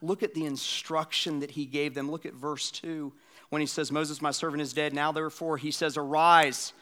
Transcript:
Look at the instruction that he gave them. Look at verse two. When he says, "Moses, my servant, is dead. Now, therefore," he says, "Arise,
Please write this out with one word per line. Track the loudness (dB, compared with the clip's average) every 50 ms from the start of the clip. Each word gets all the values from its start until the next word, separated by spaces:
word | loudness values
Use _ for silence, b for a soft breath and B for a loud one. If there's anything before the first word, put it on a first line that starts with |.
Look | -4 -4 -2 0 -2
at | -2 -2
the | -4 -4
instruction | -4 -4 -4 -4 -4 -4 -6 -4 -2 -2 -2 0 0 -2 -2 -2 0 -2 -2
that | -4 -4
he | -4 -6 -6
gave | -4 -2 -2 -2 0 -2
them. | -4 -4 -4
Look | -6 -6 -8
at | -12 -12
verse | -8 -6 -6 -4 -4 -6 -6
two. | -6 -8 -8 -8 -6 -6 -8 -8 -12 B B B B B B B
When | -2 0
he | 0
says, | 0 0 -2 -2 0
"Moses, | 0 0 0 -2 -4 -2
my | -2 -2
servant, | -2 0 -2 -2 -2 -2
is | -4 -2
dead. | -2 -2 -2 0 0
Now, | 0 0 0
therefore," | 0 0 -4 -4 -6 -6 -4 -4 -4
he | -2 -2 -4
says, | -2 0 0 0 0
"Arise, | -2 -4 0 4 6 8 10 10 10 10 8 2 -2 -6 -8 -10 B